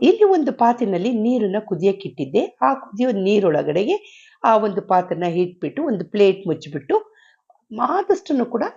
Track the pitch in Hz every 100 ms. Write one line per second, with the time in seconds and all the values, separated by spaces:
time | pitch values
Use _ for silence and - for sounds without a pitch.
0 | 277 427 403 359 269 - 233 240 214 175
1 | 220 226 226 247 202 208 214 165 196 196
2 | 139 139 135 196 359 - 269 269 - 202
3 | 254 196 190 208 190 151 143 160 226 403
4 | - - - - 233 220 214 196 196 185
5 | 180 165 175 170 180 - 151 - 311 196
6 | - 208 196 190 170 151 147 147 - 427
7 | - _ _ _ _ _ _ 220 247 370
8 | 370 381 - 269 240 226 415